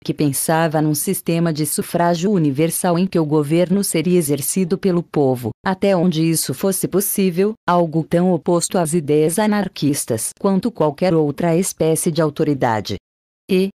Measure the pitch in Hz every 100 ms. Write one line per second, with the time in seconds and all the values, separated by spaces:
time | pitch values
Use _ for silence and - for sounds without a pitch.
0 | - - 147 131 - 160 165 156 151 151
1 | - 185 - 165 170 151 151 - - 170
2 | 175 170 190 196 151 135 160 - - 170
3 | 185 175 156 156 147 165 175 196 196 165
4 | 160 180 143 143 139 - 175 190 196 175
5 | - 160 135 123 120 - 190 185 202 185
6 | 180 156 165 160 - 127 196 185 - 180
7 | 202 - 190 170 202 220 - 175 170 160
8 | 151 170 180 175 - 170 - 196 160 175
9 | 143 151 156 165 214 208 190 - 143 147
10 | - 113 - - 202 190 233 - 156 147
11 | 185 165 147 139 170 165 190 - 160 156
12 | 180 160 156 - 151 135 131 110 92 101
13 | - _ _ _ - 185 190